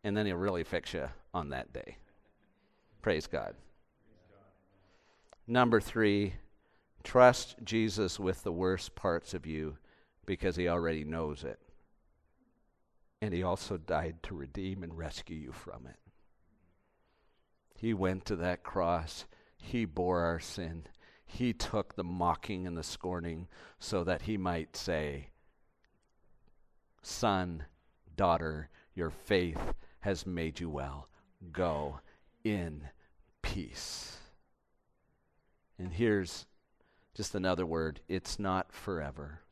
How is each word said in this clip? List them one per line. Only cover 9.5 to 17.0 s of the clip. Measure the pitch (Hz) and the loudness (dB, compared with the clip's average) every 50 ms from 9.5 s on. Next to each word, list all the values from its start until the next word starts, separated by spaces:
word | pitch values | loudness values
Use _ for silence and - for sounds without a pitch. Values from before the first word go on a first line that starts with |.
| 78 78 78 76 76 - - - - _ - _ _ _ - | -4 -2 -2 -4 -6 -10 -18 -20 -20 _ -20 _ _ _ -4
because | - 95 - - 95 80 | -4 -2 0 0 0 2
he | 85 90 87 | 2 2 2
already | 85 87 82 82 82 80 76 | 2 2 2 0 0 0 -2
knows | 76 80 82 80 76 73 69 71 | -2 -2 -2 -2 -2 -4 -6 -6
it. | 65 52 - - - - - - _ _ _ _ _ _ _ _ _ _ _ _ _ _ _ _ _ _ _ _ _ _ _ _ _ _ _ | -8 -8 -10 -16 -20 -20 -20 -20 _ _ _ _ _ _ _ _ _ _ _ _ _ _ _ _ _ _ _ _ _ _ _ _ _ _ _
And | 107 107 | -4 0
he | 87 87 | 0 0
also | 92 90 90 - - - 101 | 2 2 0 0 -2 -6 -6
died | 85 78 - 90 76 82 80 82 82 - | -6 -2 0 0 0 0 -2 -6 -6 -10
to | - 98 | -8 -8
redeem | 78 69 67 - 101 95 95 95 95 | -8 -8 -8 -6 -6 -4 -4 -4 -4
and | 87 85 80 80 | -6 -8 -8 -6
rescue | 80 78 - - - - 85 | -8 -6 -8 -10 -10 -10 -10
you | 78 73 64 | -10 -10 -10
from | - - - - - 57 64 | -12 -12 -12 -12 -14 -12 -14
it. | 64 - _ _ - _ _ _ _ _ _ _ _ _ _ _ _ _ _ _ _ _ _ | -16 -18 _ _ -20 _ _ _ _ _ _ _ _ _ _ _ _ _ _ _ _ _ _